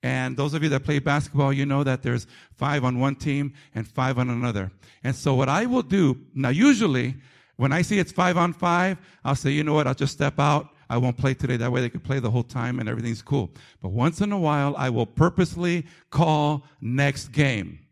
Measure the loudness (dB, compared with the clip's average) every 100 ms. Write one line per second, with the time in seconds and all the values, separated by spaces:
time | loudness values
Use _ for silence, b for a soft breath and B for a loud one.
0 | -2 -4 -4 -2 -2 0 0 -2 0 -2
1 | 0 -2 0 0 0 0 0 0 0 -2
2 | -2 -4 -6 B B -6 -2 0 0 0
3 | 0 -2 -4 -2 -4 B B -10 -8 -2
4 | -2 0 0 0 -2 -2 -6 -10 b b
5 | -6 -2 0 2 2 0 2 0 0 2
6 | 2 2 -6 -4 -2 4 6 6 4 2
7 | -2 -6 b b b b 0 2 2 0
8 | 0 0 2 4 0 0 0 2 2 -2
9 | B B -2 0 0 0 2 2 2 0
10 | -4 -2 -2 2 2 2 0 b b -2
11 | 0 0 -2 -2 -2 -2 0 -2 -2 -6
12 | -4 -2 0 -2 -2 -6 -6 -4 -4 -6
13 | -6 -8 -4 -2 -2 B B B -6 0
14 | 0 0 -2 0 0 0 0 -2 -2 -2
15 | -2 2 2 2 -2 0 -2 -2 -4 B
16 | B 0 2 4 2 -2 b b -4 0
17 | 0 0 -6 0 0 0 -6 -12 _